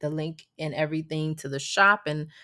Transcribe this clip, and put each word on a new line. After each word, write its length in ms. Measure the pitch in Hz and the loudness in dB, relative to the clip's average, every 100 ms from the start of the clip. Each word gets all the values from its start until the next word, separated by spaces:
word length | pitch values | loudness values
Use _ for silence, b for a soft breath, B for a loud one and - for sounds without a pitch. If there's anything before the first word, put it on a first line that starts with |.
the 80 | 151 | -4
link 340 | 156 156 160 - - | -4 -6 -8 -16 -8
and 160 | 156 151 | -6 -2
everything 600 | 156 160 160 156 156 156 | -2 -2 -4 -2 -2 -4
to 120 | 139 | -6
the 100 | 135 | -6
shop 440 | - - 196 208 156 | -2 6 6 6 0
and 220 | 151 151 B | -4 -6 B